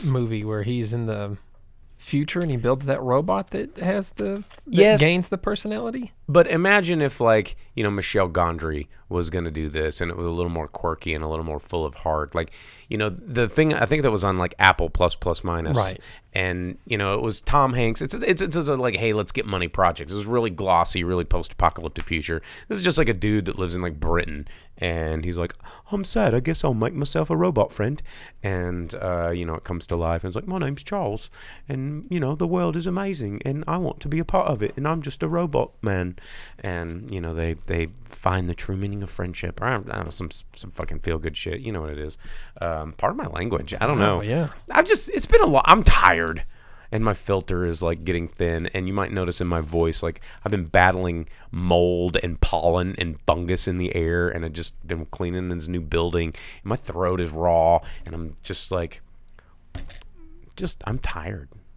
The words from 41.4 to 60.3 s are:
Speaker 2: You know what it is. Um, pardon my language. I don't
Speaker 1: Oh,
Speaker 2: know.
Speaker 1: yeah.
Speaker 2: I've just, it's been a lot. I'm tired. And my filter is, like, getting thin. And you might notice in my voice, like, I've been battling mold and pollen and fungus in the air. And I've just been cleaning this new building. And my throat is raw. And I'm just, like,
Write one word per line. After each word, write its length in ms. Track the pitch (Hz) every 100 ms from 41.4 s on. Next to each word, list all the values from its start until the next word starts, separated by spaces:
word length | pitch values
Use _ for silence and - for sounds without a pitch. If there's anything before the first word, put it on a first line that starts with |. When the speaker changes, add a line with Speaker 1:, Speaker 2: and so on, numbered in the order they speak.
| 82 85
Speaker 2:
You 140 | 120
know 80 | 95
what 80 | 76
it 80 | 73
is. 180 | 76 - - - - -
Um, 320 | 87 80 78
pardon 240 | - 113 247
my 100 | 233
language. 460 | 82 104 76 - -
I 60 | 120
don't 160 | 127
Speaker 1:
Oh, 160 | 104 92
Speaker 2:
know. 40 |
Speaker 1:
yeah. 280 | 104 139 151 - -
Speaker 2:
I've 140 | 285 381
just, 240 | 427 -
it's 160 | 381 -
been 160 | 453
a 40 | 370
lot. 200 | 135 -
I'm 160 | 202
tired. 600 | - - 92 85 82 80 - - - - -
And 140 | 107 110
my 80 |
filter 520 | 98 - 98 - 90 87
is, 140 | 82
like, 200 | 85 82
getting 240 | 85 87 85
thin. 400 | - 87 82 87
And 140 | 95 92
you 60 |
might 180 | 98 95
notice 260 | 98 87 87
in 80 | 87
my 140 | 85
voice, 400 | 76 85 82 80
like, 180 | 85 - - -
I've 80 | 104
been 140 | 101 80
battling 640 | 92 90 92 90 85 78 - -
mold 680 | 87 90 87 90 87 90 82
and 200 | 87 82
pollen 540 | - 85 85 87 92 -
and 200 | 85 78 -
fungus 400 | 82 87 92 -
in 100 | 90
the 180 | 90 87
air. 320 | 82 87 87
And 160 | 82
I've 100 | 82
just 220 | 78 80 - 80
been 200 | 85 78
cleaning 420 | - 90 90 90
this 180 | 87 78
new 120 | 90
building. 480 | 78 82 85 85 82
And 360 | - - - 101
my 100 | 113
throat 460 | - 82 90 92
is 80 | 85
raw. 500 | 78 87 85 82 85 - - 80
And 80 | 82
I'm 200 | 80 78
just, 280 | - 90 -
like, 300 | 90 85 - - - - - - - - - - - - - -